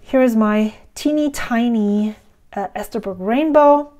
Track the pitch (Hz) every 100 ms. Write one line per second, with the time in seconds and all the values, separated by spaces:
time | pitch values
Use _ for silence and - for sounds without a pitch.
0 | - 262 254 220 214 214 214 - - -
1 | 294 302 294 285 - 233 240 233 208 208
2 | 214 214 _ _ _ - 196 - 208 233
3 | 202 185 185 240 311 294 294 294 294 _